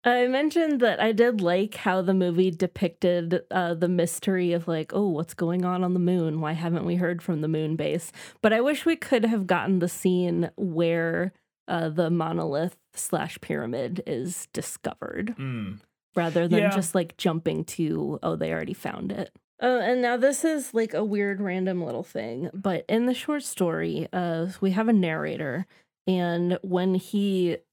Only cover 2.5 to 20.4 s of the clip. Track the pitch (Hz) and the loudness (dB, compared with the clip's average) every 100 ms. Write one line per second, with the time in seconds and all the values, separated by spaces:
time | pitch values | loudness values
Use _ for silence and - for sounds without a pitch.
2.5 | 165 180 - 175 - 180 175 170 175 - | 2 -2 0 -4 0 2 2 0 -2 0
3.5 | 185 175 170 175 175 170 - - 185 175 | -2 0 0 2 2 0 0 0 2 2
4.5 | 170 165 160 156 - 202 156 170 - 165 | 0 0 -4 -2 0 0 0 -4 -4 -2
5.5 | 180 180 180 180 180 175 180 160 156 156 | 0 0 0 0 2 2 2 0 -2 -4
6.5 | 160 170 170 175 175 175 175 - 160 151 | -4 -2 -2 0 0 0 -2 -4 -2 0
7.5 | 156 156 160 151 156 - - - - 214 | 0 -2 -2 -2 -2 -6 -16 -20 0 2
8.5 | 220 262 294 330 320 - 240 220 226 185 | 4 2 2 0 0 2 2 4 0 2
9.5 | 175 135 185 175 - 185 180 175 170 170 | 0 2 2 0 0 2 2 2 0 -2
10.5 | - 196 160 170 170 165 170 180 _ _ | -2 -4 0 2 2 0 0 -2 _ _
11.5 | _ - 170 160 156 165 170 160 170 160 | _ -6 -2 -2 0 2 2 0 -2 -2
12.5 | 143 180 - _ - - 160 151 - - | -2 -2 -6 _ -10 -4 -4 -4 -10 -6
13.5 | 147 113 120 123 180 - 127 131 175 - | -6 -4 -4 -4 -6 -6 -6 -6 -8 -10
14.5 | - - - - - - - 208 - 135 | -10 -10 -10 -10 -10 -10 -8 -8 -6 -8
15.5 | 120 101 101 _ _ _ - 170 165 170 | -6 -8 -10 _ _ _ -2 0 0 4
16.5 | 208 208 196 165 190 170 - 175 165 165 | 4 4 2 0 0 -2 -2 0 0 -2
17.5 | 156 165 - 160 160 143 151 165 160 156 | -2 -4 -2 -2 0 -4 -4 -4 -2 -2
18.5 | 165 160 180 - - 190 202 - _ _ | -4 -6 -8 -8 -8 -8 -6 -10 _ _
19.5 | _ 247 254 208 247 240 247 269 277 | _ 0 2 2 2 2 4 2 4